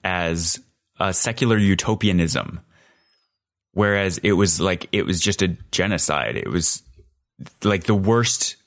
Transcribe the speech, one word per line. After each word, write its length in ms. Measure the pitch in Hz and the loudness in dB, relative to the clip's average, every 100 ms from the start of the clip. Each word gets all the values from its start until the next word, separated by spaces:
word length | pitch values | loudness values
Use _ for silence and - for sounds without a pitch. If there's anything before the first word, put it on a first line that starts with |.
as 580 | 95 90 85 82 85 - _ _ _ _ | -2 -2 -2 -2 -4 -6 _ _ _ _
a 140 | 95 | -2
secular 460 | 92 120 113 123 107 | 0 -2 0 2 4
utopianism, 1000 | 101 95 - 110 104 90 82 71 - - _ _ _ _ _ _ _ _ _ _ _ | 4 2 0 0 2 2 2 -2 -6 -12 _ _ _ _ _ _ _ _ _ _ _
whereas 460 | - 104 101 98 85 | 0 2 2 0 -2
it 140 | 101 | 0
was, 280 | 95 98 - | 2 2 2
like, 280 | 92 90 - | 0 -2 -2
it 120 | 104 | -4
was 160 | - 90 | 0 0
just 220 | 98 98 | 0 0
a 60 | 92 82 - | -2 -2 -6
genocide. 680 | - 95 90 - 73 57 62 | -2 -2 0 0 -2 -2 -6
It 120 | 50 | -4
was, 340 | 82 82 - _ - _ _ _ _ - _ | -2 -2 -6 _ -20 _ _ _ _ -20 _
like, 220 | 107 101 | 0 0
the 100 | 82 | 2
worst 640 | 104 98 117 117 - - - | 2 4 2 2 -2 -6 -8